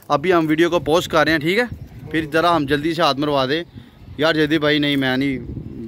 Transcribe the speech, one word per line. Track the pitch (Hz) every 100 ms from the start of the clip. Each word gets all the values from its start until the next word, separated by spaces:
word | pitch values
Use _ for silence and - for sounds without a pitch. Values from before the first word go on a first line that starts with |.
| -
अभी | 143 175
हम | 175 160
video | 156 170
को | 170
pause | 143 165 -
कर | 165 147
रहे |
हैं, | 160
ठीक | 156 202
है? | 247 - - - -
फिर | 156 151
ज़रा | 160 170
हम | 165 139
जल्दी | 147 156
से | 160
हाथ | 160 135
मरवा | 147 143 131
दें। | 156 170 - - - - -
यार | 156 156
जल्दी | 151 160
भाई, | 151 151
नहीं | 147 139
मैं | 131 127
नहीं | 139 131 120 120 - 127